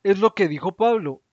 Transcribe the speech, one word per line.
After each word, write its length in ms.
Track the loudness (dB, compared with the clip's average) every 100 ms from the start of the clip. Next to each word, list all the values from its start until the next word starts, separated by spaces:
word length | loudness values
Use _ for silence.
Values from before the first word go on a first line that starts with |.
es 160 | 0 2
lo 140 | 2
que 120 | 2 -2
dijo 300 | -2 -6 -2
Pablo, 440 | 0 0 -4 -10 _